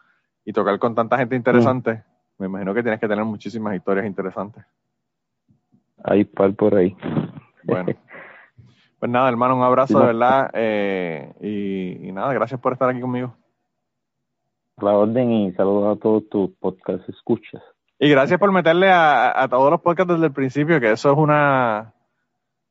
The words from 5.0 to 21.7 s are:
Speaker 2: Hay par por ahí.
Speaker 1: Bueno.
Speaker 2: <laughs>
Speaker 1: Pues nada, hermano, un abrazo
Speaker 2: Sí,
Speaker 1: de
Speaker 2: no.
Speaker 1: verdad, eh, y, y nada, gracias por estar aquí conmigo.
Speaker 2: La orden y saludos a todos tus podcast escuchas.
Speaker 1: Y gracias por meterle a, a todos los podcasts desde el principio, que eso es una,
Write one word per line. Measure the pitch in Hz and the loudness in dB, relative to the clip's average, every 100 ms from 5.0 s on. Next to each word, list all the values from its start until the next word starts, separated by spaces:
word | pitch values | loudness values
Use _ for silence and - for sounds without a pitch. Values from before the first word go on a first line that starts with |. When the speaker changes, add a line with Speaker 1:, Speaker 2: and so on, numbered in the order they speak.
| _ _ _ _ _ _ _ _ _ _ | _ _ _ _ _ _ _ _ _ _
Speaker 2:
Hay | - 98 | -2 0
par | 104 - 98 | 0 0 0
por | 98 107 | 2 2
ahí. | 101 92 - - 78 - - - _ | 2 0 -2 -8 -6 -6 -12 -20 _
Speaker 1:
Bueno. | - 92 90 - | -6 -4 -4 -8
Speaker 2:
<laughs> | _ - - - _ _ - _ _ _ | _ -20 -20 -20 _ _ -20 _ _ _
Speaker 1:
Pues | 117 | -2
nada, | 123 131 | 0 0
hermano, | 117 127 131 | 2 0 2
un | |
abrazo | 127 127 131 | 2 2 2
Speaker 2:
Sí, | |
Speaker 1:
de | 139 | 4
Speaker 2:
no. | 127 | 4
Speaker 1:
verdad, | 113 120 135 135 | 4 2 2 0
eh, | 104 113 107 101 95 87 78 67 - | -2 -2 -2 -2 -2 -4 -8 -12 -12
y, | 101 104 101 95 92 85 92 | -8 -6 -6 -6 -8 -10 -12
y | |
nada, | 95 123 | -6 -4
gracias | 123 117 123 | -2 -4 -4
por | 127 | -6
estar | 123 131 | -2 -2
aquí | 127 | -2
conmigo. | 127 123 123 - _ _ _ _ _ _ _ _ _ _ _ _ _ - | -6 -6 -8 -12 _ _ _ _ _ _ _ _ _ _ _ _ _ -4
Speaker 2:
La | 101 104 | 0 2
orden | 107 117 123 | 2 0 0
y | 113 98 | 0 -2
saludos | 90 98 101 101 101 | 0 0 0 0 -2
a | |
todos | 110 110 107 | 0 0 -2
tus | 104 92 - | -4 -4 -4
podcast | 95 92 - 90 - | -8 -8 -8 -8 -10
escuchas. | 92 - 117 - - - _ _ - | -10 -4 -4 -6 -20 -20 _ _ -2
Speaker 1:
Y | 143 | 2
gracias | 139 139 180 | 4 4 2
por | 202 | 2
meterle | 190 160 170 190 | 2 2 4 4
a, | 180 156 131 123 - | 6 4 4 2 0
a | 127 | 0
todos | 123 139 | 2 2
los | 170 | 2
podcasts | 175 170 180 | 0 0 0
desde | 170 160 | 0 0
el | |
principio, | 135 135 139 151 165 | -2 -4 -2 0 2
que | 117 | 2
eso | 110 147 | 2 2
es | 139 | 2
una, | 151 151 143 131 123 | 2 2 2 2 0